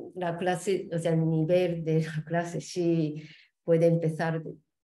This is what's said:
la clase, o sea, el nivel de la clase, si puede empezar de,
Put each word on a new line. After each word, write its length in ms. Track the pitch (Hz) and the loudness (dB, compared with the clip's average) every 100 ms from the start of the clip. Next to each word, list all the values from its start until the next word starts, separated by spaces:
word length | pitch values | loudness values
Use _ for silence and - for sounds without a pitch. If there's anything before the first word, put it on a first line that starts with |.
| - - | -10 -6
la 220 | 175 165 | -4 -2
clase, 520 | 180 175 - 185 - | -2 -2 -2 -2 -2
o 60 | 165 | -2
sea, 140 | 165 | 0
el 160 | 160 160 | 2 2
nivel 540 | 160 156 180 180 170 160 | 2 4 4 2 0 0
de 160 | 160 160 | 0 0
la 180 | 156 156 | -4 -4
clase, 340 | 170 170 165 | -4 -2 -6
si 600 | - 185 170 165 156 151 160 - _ _ | -8 -2 2 2 0 -4 -14 -20 _ _
puede 220 | - 165 165 | 0 4 6
empezar 540 | 165 165 160 165 160 | 4 0 -2 -4 -4
de, 120 | 156 - _ _ | -8 -16 _ _